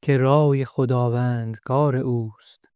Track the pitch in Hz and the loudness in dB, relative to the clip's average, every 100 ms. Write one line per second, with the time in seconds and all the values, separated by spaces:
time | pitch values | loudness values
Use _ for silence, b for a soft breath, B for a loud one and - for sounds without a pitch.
0 | - 139 131 147 151 139 131 - 131 127 | 0 2 4 4 4 0 -2 -4 -2 0
1 | 123 120 123 120 113 110 - 131 147 127 | 0 -2 -2 -4 -6 -10 -4 0 0 0
2 | 131 120 110 107 - - _ | -2 -4 -6 -12 -20 -20 _